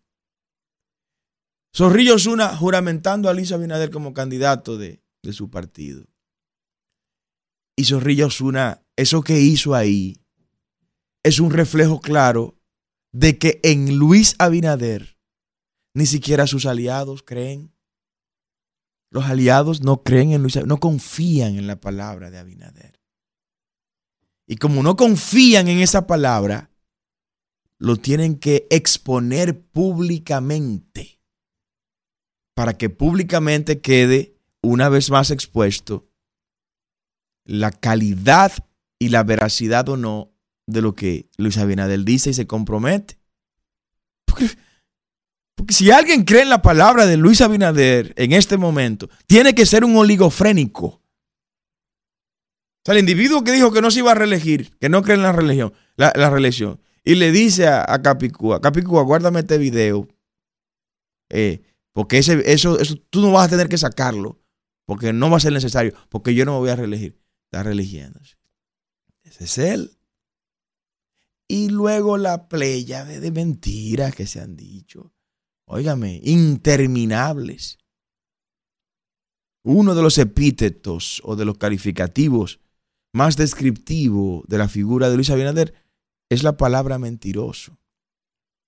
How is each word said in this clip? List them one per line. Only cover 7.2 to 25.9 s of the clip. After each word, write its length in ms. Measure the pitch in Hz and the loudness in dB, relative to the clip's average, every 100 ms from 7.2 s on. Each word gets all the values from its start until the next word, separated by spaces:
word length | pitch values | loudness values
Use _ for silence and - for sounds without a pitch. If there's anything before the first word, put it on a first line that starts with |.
| _ _ _ _ _ - | _ _ _ _ _ -4
Y 100 | 135 | -2
Zorrilla 400 | 135 135 143 147 | 0 0 0 0
Osuna, 560 | - 131 135 127 - _ | -2 -4 -2 -4 -6 _
eso 280 | - 131 160 | -4 -2 -2
que 180 | 151 156 | 0 2
hizo 340 | 143 156 147 | 2 2 0
ahí, 460 | 131 104 101 95 95 _ _ _ _ _ _ _ _ _ _ | 0 0 -2 -4 -12 _ _ _ _ _ _ _ _ _ _
es 180 | 156 151 | 0 2
un 100 | 165 | 2
reflejo 520 | 160 156 156 156 156 | 0 0 2 0 0
claro 580 | - 147 131 117 117 - _ _ _ _ _ | -2 0 2 0 -4 -12 _ _ _ _ _
de 280 | 123 156 - | 0 0 2
que 200 | 160 - | 0 0
en 340 | 165 147 139 139 | 2 2 0 2
Luis 400 | 151 196 214 - | 6 6 4 2
Abinader 800 | 175 170 160 139 117 104 - _ _ _ _ _ _ _ _ | 0 2 -2 -2 -4 -6 -10 _ _ _ _ _ _ _ _
ni 100 | 135 | -4
siquiera 420 | 147 143 135 147 139 | -2 -2 -2 -2 -2
sus 200 | 139 135 | -4 -6
aliados 560 | 120 120 131 139 135 | -6 -6 -8 -10 -16
creen. 500 | - 123 127 139 156 _ _ _ _ _ _ _ _ _ _ _ _ _ _ | -16 -12 -12 -14 -20 _ _ _ _ _ _ _ _ _ _ _ _ _ _
Los 140 | 123 | -8
aliados 560 | 135 131 123 135 147 156 | -4 0 2 2 0 -2
no 220 | 135 135 | 0 0
creen 300 | - 127 147 | 2 2 4
en 100 | 151 | 0
Luis 140 | 131 139 | -2 -4
Abinader, 120 | 139 | -4
no 100 | 147 | -2
confían 800 | 170 147 - - 175 151 110 101 | -2 -2 -6 -6 -2 0 -2 -4
en 100 | 101 | -8
la 140 | 98 | -10
palabra 500 | 98 98 104 92 90 | -12 -12 -12 -16 -18
de 60 | 90 | -20
Abinader. 640 | 90 90 85 - - _ _ _ _ _ _ _ _ _ _ _ _ _ _ _ - | -20 -20 -20 -20 -20 _ _ _ _ _ _ _ _ _ _ _ _ _ _ _ -16
Y 100 | 110 | -6
como 260 | 147 139 | -2 0
no 120 | 143 | 0
confían 760 | 190 240 190 - 240 254 214 180 | 2 2 2 0 4 6 6 2
en 100 | 175 | 2
esa 280 | 185 | 2